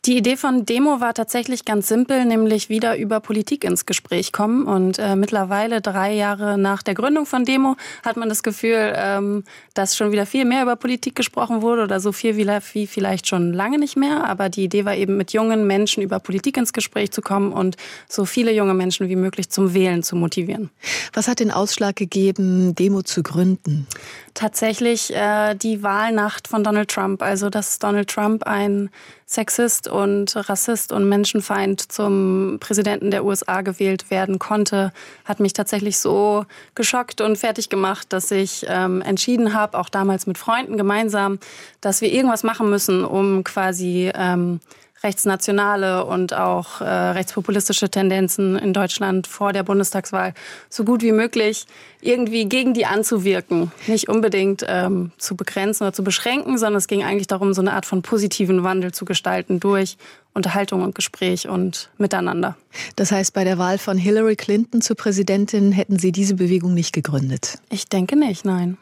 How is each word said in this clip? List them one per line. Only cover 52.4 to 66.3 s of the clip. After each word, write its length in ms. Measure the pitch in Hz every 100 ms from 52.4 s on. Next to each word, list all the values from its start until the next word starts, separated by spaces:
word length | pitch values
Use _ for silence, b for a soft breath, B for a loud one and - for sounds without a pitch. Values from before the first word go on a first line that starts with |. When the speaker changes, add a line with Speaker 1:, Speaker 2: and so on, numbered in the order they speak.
Speaker 1:
gegen 280 | 208 254 262
die 140 | 240 -
anzuwirken. 840 | 202 214 220 190 185 - 175 170 - -
Nicht 200 | 220 -
unbedingt, 560 | 220 220 196 196 196 -
ähm, 420 | 180 185 190 175 -
zu 160 | -
begrenzen 480 | 180 196 - 196 202
oder 100 | 196
zu 120 | 185
beschränken, 520 | 196 180 233 262 - 254
sondern 220 | 214 202
es 80 | -
ging 160 | 202
eigentlich 240 | 185 202 190
darum, 260 | 190 196
so 80 | 190
eine 120 | 185
Art 120 | 190
von 180 | - 190
positiven 600 | - 226 202 - 185 185
Wandel 300 | 180 190 180
zu 120 | -
gestalten 540 | 180 180 180 185 180 180
durch 380 | 196 196 190 - B B B
Unterhaltung 480 | - 185 180 196 185
und 120 | 190
Gespräch 540 | - - - 185 180 -
und 420 | 185 185 - - _
Miteinander. 580 | 202 190 180 170 185 170 _ B B -
Speaker 2:
Das 160 | 196
heißt, 220 | 202 190
bei 100 | -
der 140 | 185 180
Wahl 200 | 180 196
von 200 | - 190
Hillary 380 | 185 214 220 214
Clinton 440 | - 208 233 233
zur 140 | - 220
Präsidentin 760 | 220 196 196 196 202 214 202
hätten 260 | 190 - 196
Sie 120 | 185
diese 240 | 180 196